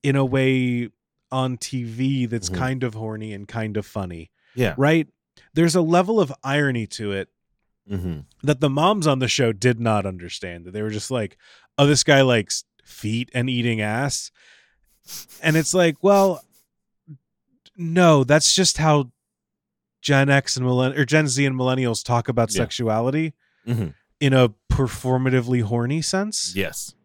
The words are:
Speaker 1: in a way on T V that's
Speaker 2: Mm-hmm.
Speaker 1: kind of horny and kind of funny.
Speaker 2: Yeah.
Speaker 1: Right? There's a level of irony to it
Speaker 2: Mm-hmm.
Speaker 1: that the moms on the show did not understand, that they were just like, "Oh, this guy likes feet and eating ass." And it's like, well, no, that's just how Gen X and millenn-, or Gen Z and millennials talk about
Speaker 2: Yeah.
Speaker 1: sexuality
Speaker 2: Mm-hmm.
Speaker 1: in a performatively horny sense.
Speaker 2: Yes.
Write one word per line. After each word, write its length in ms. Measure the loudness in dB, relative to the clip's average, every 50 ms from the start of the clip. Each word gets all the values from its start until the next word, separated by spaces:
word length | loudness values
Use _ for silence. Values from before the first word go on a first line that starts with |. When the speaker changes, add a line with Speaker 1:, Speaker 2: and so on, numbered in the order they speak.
| 0
Speaker 1:
in 120 | 0 0
a 80 | 2 0
way 640 | 0 0 0 2 2 2 2 0 0 -2 -2 -4 -8 _ _ _ _ _ _ _ _
on 260 | -4 -4 -2 -2 -4
T 260 | -8 -10 -8 -8 -8 -8
V 440 | -8 -6 -4 -2 -2 0 -2 -2
that's 220 | -2 -4 -6 -6 -6
Speaker 2:
Mm-hmm. 100 | -4 -4
Speaker 1:
kind 240 | -4 -4 -2 -4 -4
of 100 | -6 -6
horny 400 | -8 -10 -10 -10 -10 -10 -12 -12
and 140 | -14 -14
kind 300 | -10 -8 -6 -6 -4 -4
of 80 | -6 -6
funny. 420 | -6 -8 -8 -8 -8 -10 -14 -16 _ _ _ _ _ _
Speaker 2:
Yeah. 220 | -2 -2 -2 0
Speaker 1:
Right? 300 | 2 2 2 4 2 0 -2 _ _ _ _ _ _ _ _ _
There's 200 | 2 2 4 4
a 60 | 2
level 380 | 2 4 4 2 2 4 2 2
of 120 | 2 0 -2 _ -6
irony 440 | -2 0 0 0 0 0 -2 -4
to 240 | -6 -8 -8 -6 -6
it 180 | -4 -6 -6 _ _ _ _ _ _ _ _ _ _ _ _ -8
Speaker 2:
Mm-hmm. 300 | -8 -6 -4 -6 -6 -8 -12 _ _ _ -2
Speaker 1:
that 180 | -2 -2 0
the 80 | 0 -2
moms 380 | 0 2 2 2 2 2 0
on 120 | 0 0 0
the 80 | 0
show 240 | -2 0 0 0 -2
did 280 | -2 0 0 0 0 2
not 260 | 0 0 0 0 -2
understand, 580 | -4 -8 -10 -14 -14 -14 -12 -12 -12 -12 -14 -16
that 60 | -12
they 100 | -10 -8
were 80 | -8 -6
just 220 | -6 -8 -8 -6
like, 260 | -4 -4 -4 -6 _ _ _ -20 -20 _ _ _ _
"Oh, 80 | 2 2
this 180 | 4 4 2 4
guy 180 | 4 4 6
likes 420 | 6 4 4 2 0 _ -6 -8 -8 _ _ _ _
feet 460 | _ -20 -10 -8 -6 -4 -4 -6 -6 -6
and 160 | -4 -4 -2
eating 320 | -2 -2 -2 -2 -2 -2
ass." 500 | -2 -4 -4 -4 -4 -4 -6 -8 -10 -12 _ _ _ -20 -20 _ _ _ _ _ _ _ _ _ _ -18 -18 -18 -18 _ -20 -4
And 160 | -2 2 2
it's 160 | 2 0 2 2
like, 240 | 2 2 2 0 _
well, 420 | 2 4 6 6 4 2 0 -2 _ _ _ _ _ _ _ _ _ _ _ _ _ -20 -20 _ _ _ _ _ _ _ _ _ _ _ _
no, 480 | -8 -6 0 2 6 6 8 8 6 6
that's 300 | 4 4 4 4 2 2
just 220 | 2 2 0 0
how 340 | 2 2 4 4 4 2 -2 _ _ _ _ _ _ _ _ _ _ _ _ _ _ _ _ _ _
Gen 280 | -2 2 2 4 4 4
X 260 | 4 2 2 0 -4
and 100 | -2 0
millenn-, 320 | 0 2 2 0 0 0
or 60 | 0 0
Gen 240 | 2 4 2 2
Z 180 | 2 0 0 0
and 100 | 0 0
millennials 480 | 0 0 0 0 0 0 -2 -2 -4 -2
talk 240 | 0 0 0 0 0
about 240 | 0 0 0 0 0
Speaker 2:
Yeah. 80 | -2
Speaker 1:
sexuality 720 | -2 -2 -4 -4 -2 0 0 0 0 0 -2 -2 -4 -4 -8 _ _ _ _ _ _
Speaker 2:
Mm-hmm. 220 | -4 -4 -4 -4 -6 -8 _ _ _ _ _
Speaker 1:
in 120 | 0 2 4
a 160 | 4 4 4 2 _ _ _
performatively 880 | 0 0 0 -2 -4 -6 -2 -2 0 0 0 2 0 0 0 0 0 0 0
horny 380 | 0 -2 -2 -2 -2 -2 -4
sense. 520 | -4 -2 -2 -2 -4 -4 -6 -6 -6 -4 -4
Speaker 2:
Yes. 380 | -4 -4 -4 -6 -10 -14 -14 _ _